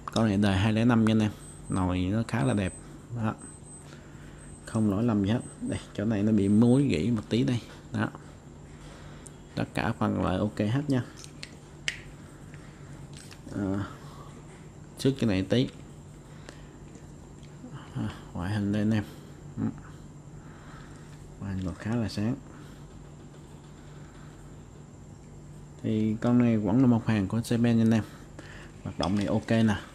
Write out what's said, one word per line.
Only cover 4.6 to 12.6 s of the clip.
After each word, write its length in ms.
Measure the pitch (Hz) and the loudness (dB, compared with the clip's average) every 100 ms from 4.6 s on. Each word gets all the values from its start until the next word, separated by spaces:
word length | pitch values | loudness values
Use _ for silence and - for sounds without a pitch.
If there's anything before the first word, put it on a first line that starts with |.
Không 260 | - 113 107 | -4 2 4
lỗi 120 | 98 | 4
lầm 220 | 120 107 | 4 4
gì 60 | 98 | 4
hết. 100 | 117 - - | 2 -2 -6
Đây, 180 | - 87 - | -4 -4 -4
chỗ 100 | - | -2
này 180 | 107 104 | 0 2
nó 100 | 104 | 4
bị 160 | 107 98 | 6 8
muối 400 | 104 120 131 139 | 8 10 8 6
gỉ 220 | 85 104 | 4 2
một 120 | 110 - | 0 2
tí 160 | 113 | 2
đây. 160 | 135 120 - - - | 4 0 -2 -14 -6
Đó. 160 | 107 110 - - - - - - - - - - - - - - | -2 -2 -4 -14 -18 -18 -18 -16 -16 -16 -16 -16 -16 -16 -16 -8
Tất 100 | - - | -4 -2
cả 180 | - 64 - | 0 0 2
phần 260 | 104 95 | 2 2
lại 140 | 87 92 | 2 2
ok 200 | 104 - | 2 0
hết 240 | 107 131 147 | 2 2 2
nha. 160 | 131 113 - - - - - - - - - - - - - - - | 2 0 -8 -16 -14 -16 -16 -18 -10 -6 -6 -8 -16 -16 -16 -16 -16